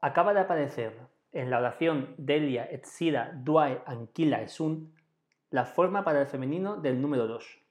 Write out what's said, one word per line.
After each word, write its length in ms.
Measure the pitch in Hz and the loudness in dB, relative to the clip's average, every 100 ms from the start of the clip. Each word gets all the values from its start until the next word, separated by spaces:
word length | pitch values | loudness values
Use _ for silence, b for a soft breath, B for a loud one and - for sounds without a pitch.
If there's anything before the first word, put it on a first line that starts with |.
Acaba 300 | 143 139 185 | 2 4 4
de 60 | 202 | 4
aparecer 580 | 185 165 139 - 113 110 123 _ _ | 4 2 0 -2 -8 -8 -20 _ _
en 180 | - 127 | -6 0
la 100 | 123 | 2
oración 580 | 123 - 165 151 135 - | 0 2 0 0 -4 -10
Delia 460 | 139 147 151 123 | 0 2 2 -2
et 200 | 120 139 | -4 -10
sira 460 | - - 165 139 117 | -14 -2 0 0 -2
duae 500 | 151 127 156 147 127 - | -6 2 4 4 0 -8
ancilla 600 | 120 117 - 160 117 107 | -10 -10 0 2 2 -4
sunt 440 | - 160 160 160 _ _ _ _ _ _ | -4 -4 -4 -8 _ _ _ _ _ _
la 140 | 135 | -2
forma 380 | 123 - 180 202 | 0 2 2 2
para 180 | 190 147 | 0 2
el 60 | 139 | 0
femenino 500 | 139 131 165 190 208 | -2 -4 -2 -4 -2
del 240 | 147 127 | -2 0
número 280 | 143 139 113 | 0 0 0
dos. 320 | 113 - - _ | -4 -12 -20 _